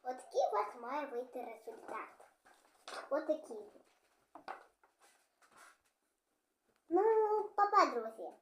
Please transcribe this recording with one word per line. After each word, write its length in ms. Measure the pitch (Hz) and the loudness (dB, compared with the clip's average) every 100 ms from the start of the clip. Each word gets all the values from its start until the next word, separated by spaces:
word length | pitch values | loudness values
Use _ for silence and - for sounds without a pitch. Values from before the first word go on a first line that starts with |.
Отакий 380 | 254 254 - - | -6 -8 -2 2
у 120 | 311 | 2
вас 140 | 311 220 247 | 2 -2 -6
має 260 | 233 285 277 | -6 -4 -4
вийти 320 | 240 247 247 | -6 -6 -8
результат. 640 | 240 220 - 220 - 220 - - - _ _ _ _ _ - - - | -10 -12 -14 -14 -10 -10 -10 -16 -20 _ _ _ _ _ -14 -14 -4
Отакий. 640 | 285 311 302 - 220 - - _ _ _ _ _ - - - - _ _ _ _ _ _ _ _ - - _ _ _ _ _ _ _ _ _ _ _ _ | -2 0 -4 -4 -12 -14 -20 _ _ _ _ _ -18 -14 -14 -16 _ _ _ _ _ _ _ _ -20 -20 _ _ _ _ _ _ _ _ _ _ _ _
Ну, 140 | 339 440 440 427 427 403 - | 4 6 6 4 2 0 2
па-па, 300 | 403 403 320 | 4 6 4
друзі. 440 | 240 220 - 156 - | 2 -6 -10 -14 -14